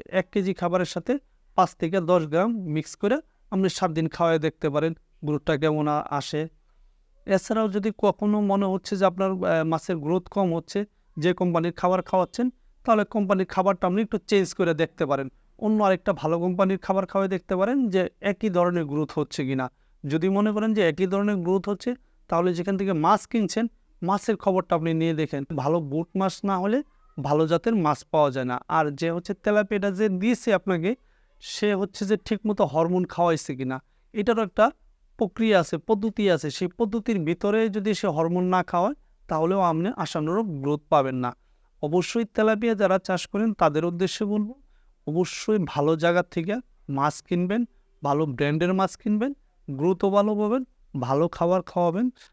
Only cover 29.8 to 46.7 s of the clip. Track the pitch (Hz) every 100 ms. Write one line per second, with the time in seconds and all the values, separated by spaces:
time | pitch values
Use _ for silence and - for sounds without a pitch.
29.8 | 202 185 214 185 214 247 - 190 190 180
30.8 | 175 254 _ _ _ _ - - 208 196
31.8 | 196 - 196 208 - 208 214 202 165 147
32.8 | 170 180 180 - 175 160 - 131 131 131
33.8 | - _ _ 220 208 226 208 - 226 -
34.8 | _ _ _ - 226 - 226 196 160 160
35.8 | - 214 220 208 202 160 151 - 180 -
36.8 | 226 226 208 208 156 170 202 208 226 202
37.8 | 202 196 202 151 165 180 180 185 170 175
38.8 | 190 294 _ _ - 160 165 196 180 160
39.8 | 180 247 160 165 156 190 220 147 139 147
40.8 | - 151 135 127 123 - _ _ _ _
41.8 | 147 175 170 233 220 - 214 214 233 208
42.8 | 196 190 - 185 - 202 226 202 165 147
43.8 | 170 175 185 - 208 214 208 269 _ _
44.8 | _ _ - 156 180 - - 214 165 -
45.8 | 147 160 170 175 175 - 165 226 -